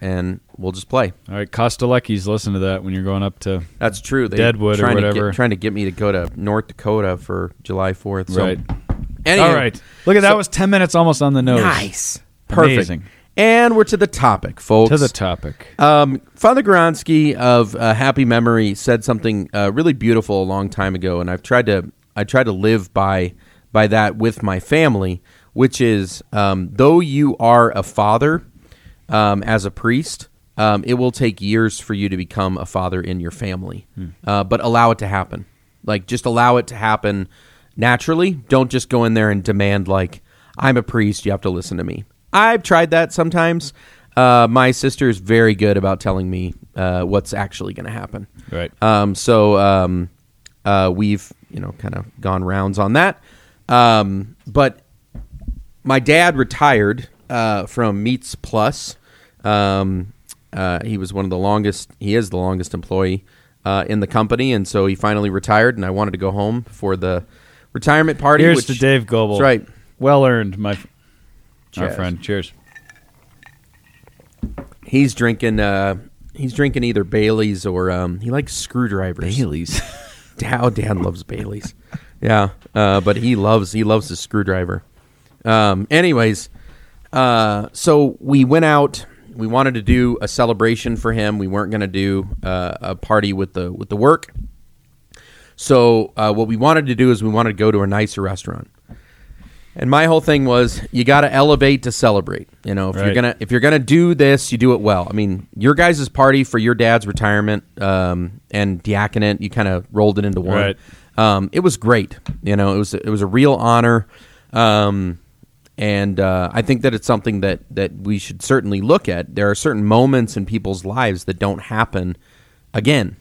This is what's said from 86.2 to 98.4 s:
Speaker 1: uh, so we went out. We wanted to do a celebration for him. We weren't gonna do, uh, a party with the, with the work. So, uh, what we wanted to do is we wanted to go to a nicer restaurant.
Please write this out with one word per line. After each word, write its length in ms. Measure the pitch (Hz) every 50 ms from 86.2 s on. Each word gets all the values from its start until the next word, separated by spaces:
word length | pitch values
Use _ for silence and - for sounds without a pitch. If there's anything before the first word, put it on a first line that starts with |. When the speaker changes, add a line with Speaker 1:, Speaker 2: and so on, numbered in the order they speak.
| 113 110 104 - - - - - - - - - - - _ - - -
Speaker 1:
uh, 560 | - 131 131 123 117 113 110 107 104 104 107 - -
so 440 | - - 170 151 147 143 135 - -
we 260 | - 127 143 139 131
went 200 | 123 147 165 165
out. 400 | 156 151 147 143 143 - - - - - _ _ - -
We 120 | 117 110 110
wanted 280 | 117 127 135 135 123
to 60 | 113
do 360 | 101 110 123 123 123 123 120 -
a 60 | 104 101
celebration 680 | - - 123 117 113 98 110 113 117 110 - 120 113
for 180 | 110 - 113 113
him. 240 | 113 104 104 104 104
We 100 | 98 95
weren't 240 | 95 104 104 90
gonna 140 | 110 107 101 95
do, 400 | 92 98 98 98 98 98 95 98 - - -
uh, 320 | 92 92 92 90 90 - -
a 140 | - 92 95
party 380 | 87 - - 107 107 104 101 98
with 200 | 95 98 92 -
the, 180 | 92 90 87
with 180 | 92 - 104 -
the 60 | 101 104
work. 340 | 117 143 160 165 - - - - - - - - - - _ _ _ _ _ _ _ _ _ - - _ _ _ _ _ _
So, 580 | - - - 139 123 120 120 117 113 107 - _
uh, 180 | - 107 107 104
what 140 | 107 113 110
we 80 | 113
wanted 300 | 110 123 151 160 160 147 131
to 80 | 123
do 160 | 107 127 127
is 120 | 120 101 110
we 60 | 110
wanted 200 | 107 110 117 113
to 60 | 101
go 160 | 90 107 110
to 100 | 104 101
a 60 | 98 98
nicer 340 | 98 104 107 104 - 104
restaurant. 480 | 98 95 95 90